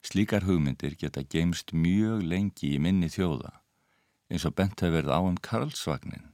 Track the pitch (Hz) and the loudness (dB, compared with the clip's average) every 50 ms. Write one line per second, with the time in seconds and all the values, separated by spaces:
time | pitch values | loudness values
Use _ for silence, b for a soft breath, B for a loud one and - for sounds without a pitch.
0 | _ - - 95 104 - - 104 92 95 95 85 76 69 65 - - 71 69 - | _ -2 0 0 2 4 2 2 2 4 2 2 2 0 -2 -2 -6 -6 -6 -4
1 | - 73 - 71 69 - - 80 82 87 85 - - - - 82 80 85 92 101 | -8 -6 -6 -6 -8 -2 -2 0 0 2 0 -2 -6 -4 -2 0 2 2 4 2
2 | 107 110 113 110 95 80 85 92 101 101 - - - 73 71 69 73 87 95 95 | 2 0 0 -2 -2 -2 -2 0 -2 -2 -4 -4 -4 -2 0 2 2 2 2 2
3 | 90 80 - - 95 87 78 60 - - - - _ _ _ _ _ _ _ _ | 2 0 0 0 0 0 0 -2 -6 -12 -14 -18 _ _ _ _ _ _ _ _
4 | _ _ _ _ _ _ - 82 73 80 69 - 92 98 101 - - 87 82 80 | _ _ _ _ _ _ -6 -2 -2 -2 2 2 2 2 2 0 0 2 2 2
5 | 71 71 67 80 92 92 90 90 - - - 117 131 147 147 - - - 76 - | 2 2 2 2 2 2 0 -2 -4 -4 -2 -2 -2 -2 -6 -6 -4 -4 -4 -4
6 | - 64 58 - - - | -4 -10 -14 -14 -16 -20